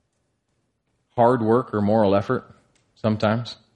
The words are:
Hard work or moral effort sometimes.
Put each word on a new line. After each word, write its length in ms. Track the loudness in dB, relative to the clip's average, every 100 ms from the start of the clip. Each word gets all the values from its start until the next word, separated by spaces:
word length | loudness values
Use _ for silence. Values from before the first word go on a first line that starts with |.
| _ _ _ _ _ _ _ _ _ _ _ 0
Hard 260 | 2 2
work 320 | 2 0 0
or 80 | -2
moral 340 | 0 2 2 2
effort 300 | -2 -6 -8 -20 _ _ _ _
sometimes. 600 | -4 -2 -2 -2 -6 -16 _